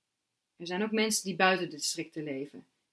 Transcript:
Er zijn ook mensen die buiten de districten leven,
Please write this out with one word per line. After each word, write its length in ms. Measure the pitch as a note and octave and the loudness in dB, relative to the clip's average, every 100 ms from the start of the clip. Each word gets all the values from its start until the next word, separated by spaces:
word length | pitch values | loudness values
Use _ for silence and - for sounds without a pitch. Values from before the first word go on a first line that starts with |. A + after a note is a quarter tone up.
| _ _ _ _ _ _ | _ _ _ _ _ _
Er 100 | E3+ | -6
zijn 160 | F3+ | -2
ook 80 | A3 | 0
mensen 340 | A3 A3 G#3+ | 2 2 2
die 120 | F#3+ E3+ | 0 4
buiten 340 | F#3 F#3 E3 | 4 4 0
de 60 | D3+ | -4
districten 460 | - - D#3 D#3+ | -4 -4 -6 -8
leven, 440 | D3+ C3+ D3 - - _ _ | -6 -6 -8 -12 -20 _ _